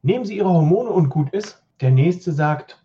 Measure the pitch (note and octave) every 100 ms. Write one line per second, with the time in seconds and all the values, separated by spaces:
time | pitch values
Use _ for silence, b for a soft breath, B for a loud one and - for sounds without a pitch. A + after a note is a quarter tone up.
0 | C3+ B3 G#3 G3+ F#3+ E3+ D3+ F#3+ A#3+ F#3
1 | C#3+ D#3 C#3 G3 G#3 - _ _ C3 C3
2 | D#3+ F3+ F3 D3 D3+ D3 - -